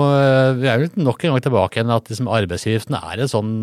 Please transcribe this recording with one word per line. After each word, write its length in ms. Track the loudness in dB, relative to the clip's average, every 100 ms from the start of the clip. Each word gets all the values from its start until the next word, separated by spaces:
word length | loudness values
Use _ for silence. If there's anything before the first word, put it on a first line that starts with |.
| 4
eh, 360 | 4 4 4 2 2
vi 80 | 0
er 140 | 0
jo 60 | 0 0 -2
nok 160 | 0
en 100 | 0
gang 80 | 0
tilbake 360 | 0 2 0 0
igjen 160 | 0
at, 160 | 0 -2
liksom, 160 | -6 -2
arbeidsgiveravgiften 680 | 0 -2 -4 -2 -2 -2 -8
er 220 | -6 -6
en 80 | -4
sånn, 220 | -2 -4 -4